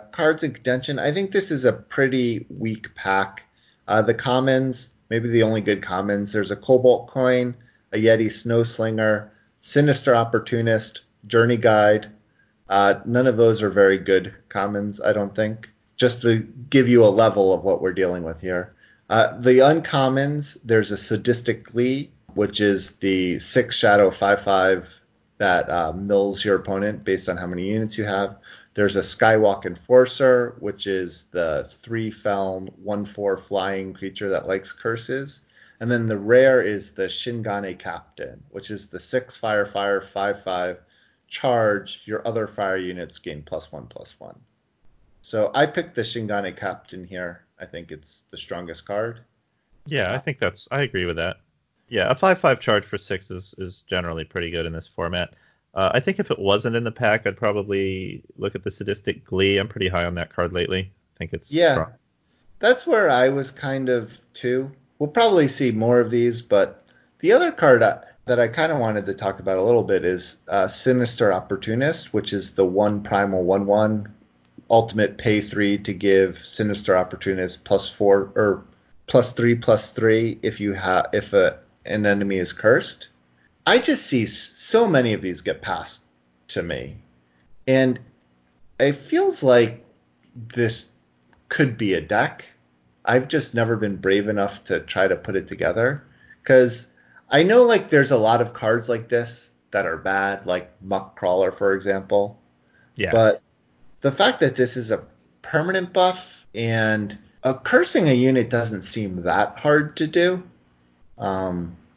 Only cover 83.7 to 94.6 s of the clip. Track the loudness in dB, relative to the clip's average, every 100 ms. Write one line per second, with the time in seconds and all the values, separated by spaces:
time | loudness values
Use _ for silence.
83.7 | 2 2 -2 -2 -2 -2 -8 -16 -14 0
84.7 | 2 4 2 2 -2 -4 -6 -6 -6 -6
85.7 | -8 -8 -16 _ _ _ _ -10 -8 -6
86.7 | -8 -10 -16 _ _ _ _ _ -8 0
87.7 | 2 2 0 -10 _ _ _ _ _ -14
88.7 | -2 0 0 -2 0 0 2 4 6 4
89.7 | -2 _ _ _ _ _ -20 -8 -2 -2
90.7 | -2 -12 _ _ _ _ _ -6 -2 0
91.7 | 0 -2 -2 0 -2 -2 -6 -20 _ _
92.7 | _ _ _ -2 0 0 -4 -2 -2 0
93.7 | 0 -4 -2 2 2 2 -2 -2 -6